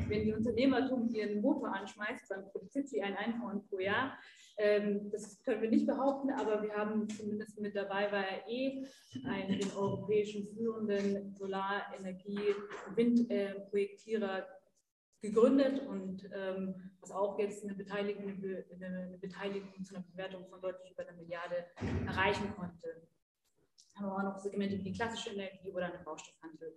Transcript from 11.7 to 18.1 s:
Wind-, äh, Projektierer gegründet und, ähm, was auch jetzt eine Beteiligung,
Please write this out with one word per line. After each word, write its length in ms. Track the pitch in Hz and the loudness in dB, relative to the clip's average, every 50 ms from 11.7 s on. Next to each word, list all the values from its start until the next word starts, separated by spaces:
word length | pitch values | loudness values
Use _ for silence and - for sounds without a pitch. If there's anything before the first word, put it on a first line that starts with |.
| 202 202 - - - 196 190 185 185 - - 208 202 202 208 208 202 - - - - - - 202 196 | 0 -2 -2 -6 -8 -8 -8 -8 -8 -8 -8 -6 -4 0 2 2 2 0 -2 -8 -10 -10 -10 -2 2
Wind-, 360 | 226 233 240 240 240 233 - | 4 6 6 8 6 6 4
äh, 300 | - 202 202 196 196 196 196 - | 2 2 2 0 -2 -6 -6 0
Projektierer 760 | 208 202 202 202 - - - 220 220 214 196 196 190 190 185 - - - _ _ _ _ _ _ _ _ _ _ _ _ - | 2 2 2 2 -2 -8 -6 -2 0 0 2 0 0 -2 -4 -6 -10 -18 _ _ _ _ _ _ _ _ _ _ _ _ -4
gegründet 580 | 208 214 226 226 269 277 277 277 262 - - - 202 | 0 6 8 10 10 10 8 6 6 4 0 -2 -4
und, 400 | 196 196 190 190 185 - 202 190 190 | -4 -4 -4 -6 -8 -8 -10 -8 -6
ähm, 580 | 196 190 190 190 190 190 190 185 - - - - _ | -4 -4 -2 -2 -2 -2 -4 -4 -6 -10 -16 -16 _
was 100 | - - | -14 -6
auch 280 | - 185 202 208 - - | -2 0 0 2 2 2
jetzt 260 | 208 202 208 - 214 | 0 0 -2 -4 -6
eine 100 | 202 196 | -6 -6
Beteiligung, 500 | 190 - 185 196 208 202 202 | -6 -6 -4 -2 -2 0 -2